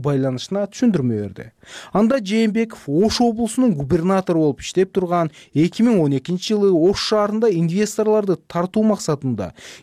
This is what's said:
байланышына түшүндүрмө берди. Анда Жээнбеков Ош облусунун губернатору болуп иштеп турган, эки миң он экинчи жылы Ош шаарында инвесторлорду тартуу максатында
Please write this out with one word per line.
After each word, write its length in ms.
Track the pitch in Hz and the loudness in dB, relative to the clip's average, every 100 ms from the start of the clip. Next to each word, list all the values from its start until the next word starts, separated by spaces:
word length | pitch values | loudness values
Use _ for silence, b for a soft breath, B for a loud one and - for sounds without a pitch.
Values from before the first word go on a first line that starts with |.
байланышына 640 | 143 135 135 127 - 196 202 | 0 0 0 -4 -6 -4 -4
түшүндүрмө 480 | - 247 175 127 107 | 0 2 2 0 -2
берди. 300 | 101 95 120 _ B B B | -6 -10 -18 _ B B B
Анда 260 | 185 226 277 | 0 2 0
Жээнбеков 640 | 190 220 220 220 226 - - | 0 0 2 0 -4 -6 -4
Ош 360 | 151 214 - 240 | 0 2 2 0
облусунун 480 | 226 226 - 254 | 0 -2 0 0
губернатору 720 | 151 131 175 180 190 185 165 | 0 0 0 2 0 0 0
болуп 180 | 151 135 | 0 -2
иштеп 320 | - 180 190 | -4 -2 -2
турган, 380 | 196 175 175 160 B B 139 | -2 -2 0 -2 B B 0
эки 260 | 175 - | 0 2
миң 160 | 240 208 | 2 4
он 100 | 147 | 2
экинчи 400 | 135 147 180 - | 0 -2 -6 -2
жылы 160 | 208 196 | 0 2
Ош 380 | 170 175 196 - | 4 2 2 0
шаарында 400 | 214 208 214 226 | 0 0 0 0
инвесторлорду 880 | 165 165 185 214 - 214 214 196 165 | 2 0 0 -2 -2 0 2 0 -2
тартуу 460 | - 170 180 214 | -4 -4 -2 0
максатында 720 | 214 202 - 143 131 104 90 - B B | 2 0 -2 -4 -2 -4 -6 -12 B B